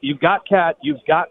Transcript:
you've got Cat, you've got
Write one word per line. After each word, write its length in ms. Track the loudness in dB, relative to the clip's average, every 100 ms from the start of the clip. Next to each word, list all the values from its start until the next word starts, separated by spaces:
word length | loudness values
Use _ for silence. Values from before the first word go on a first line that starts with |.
you've 180 | -8 -2
got 300 | 0 0 0
Cat, 280 | 0 0 -2
you've 240 | -6 -6 0
got 200 | 0 0